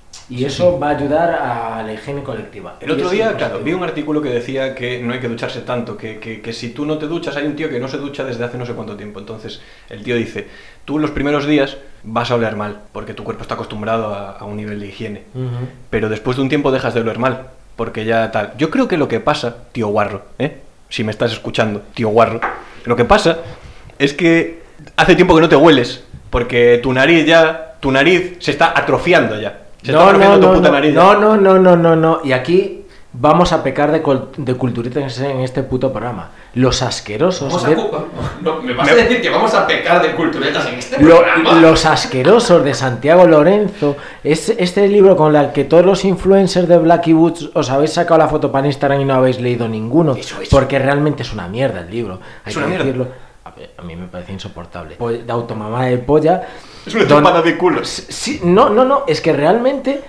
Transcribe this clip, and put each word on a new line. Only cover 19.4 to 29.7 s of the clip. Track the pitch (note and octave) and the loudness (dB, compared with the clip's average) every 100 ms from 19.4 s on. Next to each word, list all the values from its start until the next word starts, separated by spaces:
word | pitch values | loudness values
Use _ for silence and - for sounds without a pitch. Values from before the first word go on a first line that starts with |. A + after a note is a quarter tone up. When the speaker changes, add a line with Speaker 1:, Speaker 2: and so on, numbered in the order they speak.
| A#2+ - - | -6 -10 -14
Speaker 2:
tío | B2+ G#2+ | -6 -2
guarro, | G#2 G2+ G2+ - - | -2 -2 -6 -14 -6
¿eh? | C3+ - - _ _ | -6 -6 -20 _ _
Si | - A2 | -8 -6
me | |
estás | G#2+ A#2+ | -4 -4
escuchando, | G#2+ A#2+ - A2 G#2 - | -4 -8 -4 -4 -4 -10
tío | - A2 | -6 0
guarro, | A2 A2 A2+ - - - - - | 2 2 0 -8 -10 -16 -14 -4
lo | A#2+ | -2
que | A#2 | 2
pasa | G3+ E3 - - - - - - - | 4 2 -2 -8 -18 -20 -20 -20 -4
es | C#3 | -4
que | - F3 E3 - - - - - - | 0 2 2 0 -8 -20 -20 -10 0
hace | D#3+ D#3+ | 4 4
tiempo | F3+ D#3+ | 6 6
que | |
no | D#3+ | 6
te | D3 | 6
hueles, | E3 C#3 A#2+ - - - - | 6 6 0 -6 -16 -20 -8
porque | B2+ A#2+ B2 A#2+ A#2+ | -6 -2 2 4 4
tu | C3+ | 2
nariz | B2+ C#3 E3 D3 | 0 4 4 4
ya, | E3 D#3 D#3+ - - | 4 4 0 -12 -8
tu | C#3 | -2
nariz | C3+ C#3+ F#3 F3 - | 2 2 2 -2 -6
se | - | -6
está | C#3+ E3 C#3 | 0 0 0
atrofiando | D#3 B2+ C3 E3 A#2 G#2+ | -2 -2 2 2 2 -4
ya. | G#2 - - | -8 -12 -20